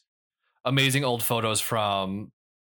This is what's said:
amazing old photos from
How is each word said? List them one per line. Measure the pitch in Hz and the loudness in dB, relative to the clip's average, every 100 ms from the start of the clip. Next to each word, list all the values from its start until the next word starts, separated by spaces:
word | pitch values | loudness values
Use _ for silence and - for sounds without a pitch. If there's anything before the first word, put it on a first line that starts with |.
| _ _ _ _ _ _ | _ _ _ _ _ _
amazing | 123 135 135 135 | 0 2 2 2
old | 135 117 | 0 0
photos | - 117 110 104 | 0 0 0 -2
from | - 117 104 98 95 98 104 _ _ _ _ | -2 -2 0 0 -2 -6 -12 _ _ _ _